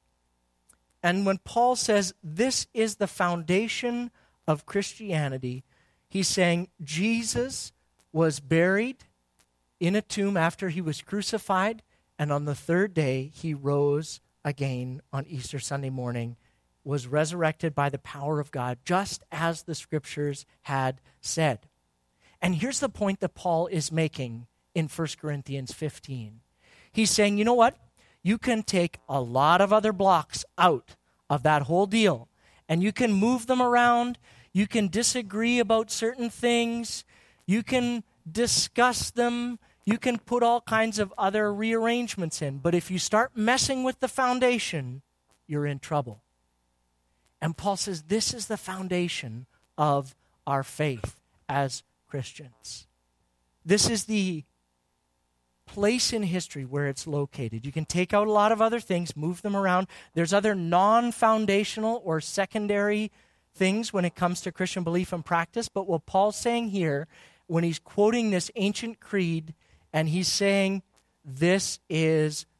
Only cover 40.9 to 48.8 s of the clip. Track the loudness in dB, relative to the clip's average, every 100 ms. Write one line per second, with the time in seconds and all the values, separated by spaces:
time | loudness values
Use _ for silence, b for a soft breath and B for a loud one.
40.9 | 0 -4 -2 0 2 0 0 0 0 0
41.9 | 0 -2 -4 -6 -4 -6 -2 0 0 0
42.9 | -4 0 2 0 0 2 2 2 0 -2
43.9 | -2 -4 0 0 4 4 2 -2 -6 -6
44.9 | -10 -16 _ _ _ -8 -4 -2 -4 -4
45.9 | -4 -4 -10 _ _ _ _ _ _ _
46.9 | _ _ _ _ -6 -6 -2 -2 -2 -2
47.9 | -6 -2 -2 -2 -4 -6 -8 -8 -8